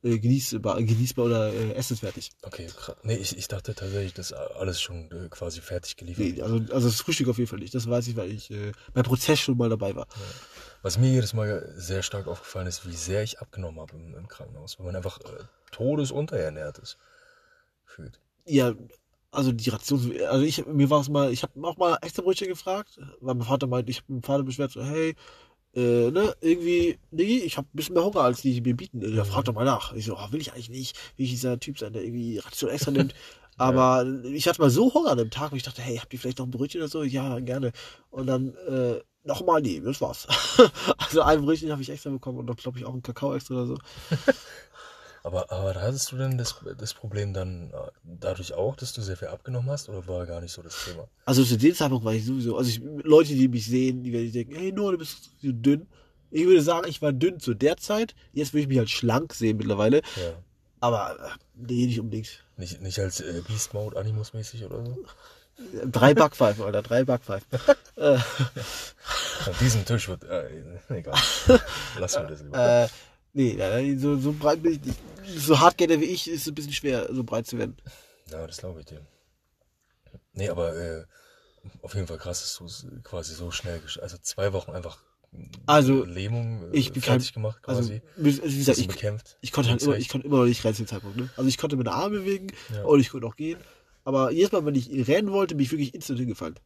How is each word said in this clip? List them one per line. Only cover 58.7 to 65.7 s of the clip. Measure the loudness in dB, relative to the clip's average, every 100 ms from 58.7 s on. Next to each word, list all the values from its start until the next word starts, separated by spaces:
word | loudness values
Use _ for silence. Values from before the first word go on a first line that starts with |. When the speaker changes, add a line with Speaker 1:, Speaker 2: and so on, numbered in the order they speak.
| 2
Speaker 1:
halt | 2
schlank | 0 2 2 0 -2
sehen | 0 0
mittlerweile. | 0 2 6 4
Speaker 2:
Ja. | 2 -8 -8 -8 -18 _ _ _
Speaker 1:
Aber, | 0 0 -2 -6
äh, | -12 -14 _
nee, | -18 -4 0 2
nicht | 0
unbedingt. | -4 -6 -10 -16 _ -14
Speaker 2:
Nicht, | -14 -10
nicht | -6 -4
als, | -4 -4
äh, | -8 -8 -6
Beast | -6 -4 -6
Mode, | -6 -6
Animus-mäßig | -4 -4 -6 -10 -12 -12 -12
oder | -10
so? | -10 -10 -12 -20 -20 -20 _ _ -14